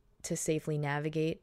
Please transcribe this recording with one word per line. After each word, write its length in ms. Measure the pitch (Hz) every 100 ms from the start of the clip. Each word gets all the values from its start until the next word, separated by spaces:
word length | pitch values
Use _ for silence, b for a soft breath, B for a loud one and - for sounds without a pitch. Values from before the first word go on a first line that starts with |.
| _ -
to 120 | - 165
safely 420 | - 156 160 151
navigate 640 | 147 147 151 156 160 -